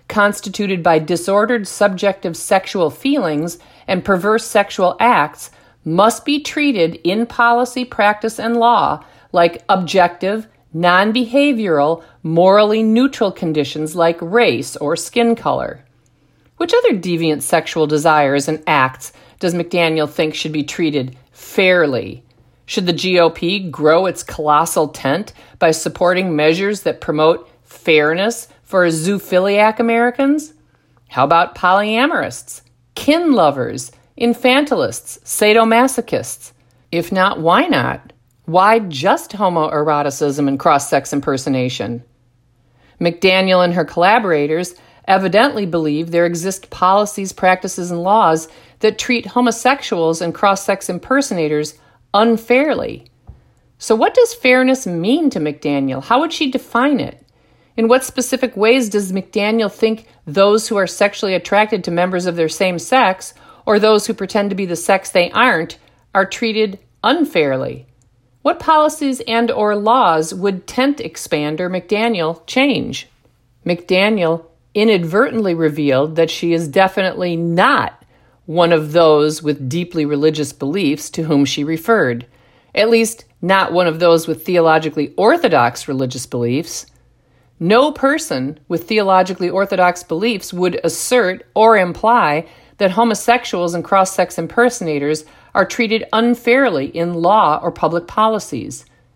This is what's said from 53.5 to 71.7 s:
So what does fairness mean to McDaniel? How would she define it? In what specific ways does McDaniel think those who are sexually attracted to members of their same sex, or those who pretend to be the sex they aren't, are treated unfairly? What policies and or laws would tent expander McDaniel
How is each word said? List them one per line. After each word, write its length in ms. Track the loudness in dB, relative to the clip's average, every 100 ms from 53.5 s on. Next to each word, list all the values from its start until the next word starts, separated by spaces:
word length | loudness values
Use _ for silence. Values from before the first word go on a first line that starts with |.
| _ _ _
So 160 | -2
what 200 | 2 2
does 200 | 2 2
fairness 500 | 2 2 4 4 0
mean 460 | -2 -4 0 0 0
to 80 | 0
McDaniel? 640 | -4 -4 -4 -2 -2 -4
How 160 | 0 0
would 140 | 0
she 180 | -4 -4
define 480 | -4 -4 -2 0 0
it? 260 | -4 -12 _ _ _ _ _ -2
In 100 | 2
what 180 | 2
specific 520 | 0 -6 -4 -4 -4 0
ways 320 | 2 2 2
does 240 | -2 -2
McDaniel 580 | -6 -6 -4 -2 0 -2
think 380 | -2 -2 -2 -10 _ -6
those 400 | 2 4 4 0
who 100 | -2
are 120 | -2
sexually 460 | 0 -2 -2 -4
attracted 500 | -4 0 0 0 -2
to 80 | -2
members 340 | -2 0 -2 -2
of 80 |
their 140 | -2 -2
same 320 | -2 -2 -4
sex, 520 | 0 2 2 0 -8 -20 -20 -8
or 140 | 0 2
those 300 | 4 4 0
who 60 |
pretend 360 | -6 -4 -2 -2
to 60 | -4
be 100 | -6
the 80 |
sex 360 | -4 0 -2 0
they 200 | 0 0
aren't, 480 | 2 2 2 -4 -10 _ _ _ -2
are 100 | -2
treated 540 | -2 -4 -2 -2 -4 _ _
unfairly? 800 | 0 0 0 0 0 -2 -6 -10 -18 _ _ _ _ _
What 160 | -4 -2
policies 640 | 2 4 2 0 -4 -4 -2
and 220 | -2 0
or 260 | 0 0 0
laws 560 | 2 4 4 2 -2
would 340 | -2 -4 -4 -6
tent 300 | -2 0 -2
expander 680 | -6 -12 -6 -4 -4 -4
McDaniel 760 | -6